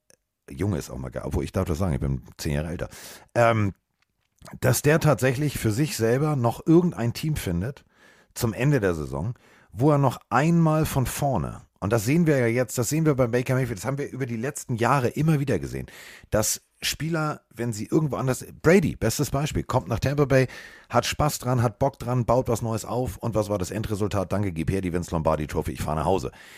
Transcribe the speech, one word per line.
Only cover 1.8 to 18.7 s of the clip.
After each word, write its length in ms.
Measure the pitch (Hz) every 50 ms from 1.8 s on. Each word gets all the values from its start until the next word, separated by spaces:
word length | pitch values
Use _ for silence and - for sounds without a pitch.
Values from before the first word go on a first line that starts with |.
| 98 90 71
ich 60 | 62
bin 220 | - 67 69 64 - - - -
zehn 160 | - 80 71
Jahre 140 | 73 78 80
älter, 200 | 85 87 - - - - - - - - - _ -
ähm, 360 | 120 120 117 117 110 104 95 - _ _ _ _ _ _ _ _ _ _ _ _ _ - - - -
dass 220 | - 127 120 -
der 160 | - 147 156 165
tatsächlich 600 | - 151 135 - 127 131 123 123 151 143 - -
für 120 | - 113
sich 260 | 104 117 156 - -
selber 380 | - 113 113 120 135 151 151 151
noch 320 | 135 120 117 110 - -
irgendein 460 | - 160 175 175 175 - - - 131
Team 240 | - - - 156 151
findet 480 | - - 98 85 85 95 131 139 - _ _ _ _ - - _ _ _ _ -
zum 180 | - - 117
Ende 260 | 101 92 123 147 147 127
der 160 | 98 92 85
Saison, 400 | 78 73 65 65 69 85 117 123 - _ _ _ _ _ _
wo 180 | - 95 127 156
er 80 | 147 143
noch 200 | 139 127 - - _ -
einmal 560 | - 127 147 165 170 170 165 156 156 156 156
von 200 | - - 139 123
vorne, 560 | - - - 147 143 127 95 69 60 57 - - _ _ _
und 120 | - 101
das 120 | 117 113 95
sehen 220 | 120 147 170 175
wir 120 | 156 147 135
ja 80 | 120
jetzt, 320 | 113 113 127 127 - - 127
das 100 | 117 -
sehen 160 | 147 160 160
wir 120 | 156 139
bei 100 | 123 127
Baker 280 | 113 117 123 127 - 131
Mayfield, 240 | 131 135 117 117 92
das 60 | -
haben 140 | 127 139 139
wir 120 | 143 -
über 160 | - 131 135
die 100 | 117 117
letzten 400 | 110 113 143 - - - - 127
Jahre 320 | 104 117 113 139 143 123 113
immer 320 | - - 151 165 160 139
wieder 180 | 143 123 113 82
gesehen, 280 | 69 64 64 67 65 - - - - - - - - -
dass 320 | - 107 110 - - - _ _ _ _
Spieler, 600 | - - - - 143 160 170 156 156 151 147 - _ _
wenn 200 | - 120 120 120
sie 140 | 107 104 113
irgendwo 280 | - - 160 156 143 120
anders, 320 | 87 123 135 127 - - - - -
Brady, 320 | - 156